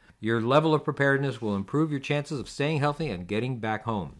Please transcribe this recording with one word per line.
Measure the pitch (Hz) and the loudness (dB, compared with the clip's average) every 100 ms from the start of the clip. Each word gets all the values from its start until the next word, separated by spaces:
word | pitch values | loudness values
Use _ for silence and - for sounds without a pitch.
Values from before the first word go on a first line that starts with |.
| - _ | -20 _
Your | 110 117 | 0 2
level | 113 143 160 | 4 4 4
of | 151 | 2
preparedness | 151 139 143 139 139 117 | 0 2 4 4 0 -2
will | 110 | -2
improve | 98 98 147 156 | -2 0 0 0
your | 143 | -2
chances | - 147 143 143 | -2 -2 -2 -8
of | 104 | -8
staying | - 143 156 | -2 0 2
healthy | 147 147 156 | 0 0 -4
and | 90 90 | -4 -2
getting | 104 127 123 | -2 -2 -4
back | 110 107 | -4 -2
home. | - 107 78 | -2 -4 -4